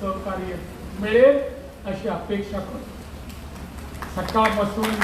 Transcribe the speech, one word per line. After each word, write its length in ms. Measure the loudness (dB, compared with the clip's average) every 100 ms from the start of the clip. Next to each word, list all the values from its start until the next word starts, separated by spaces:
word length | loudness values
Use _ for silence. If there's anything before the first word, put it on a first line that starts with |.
सहकार्य 540 | -4 -4 -4 -4 -4 -8 -10 -12 -10 -4
मिळेल 380 | 4 10 10 8 2 -6 -12 -10 -6
अशी 220 | -4 -2
अपेक्षा 500 | -4 -2 -4 -2 -6
करतो. 380 | -6 -8 -10 -12 -12 -12 -12 -12 -12 -12 -12 -12 -12 -10 -8 -6
सकाळपासून 800 | 0 4 4 4 0 0 0 2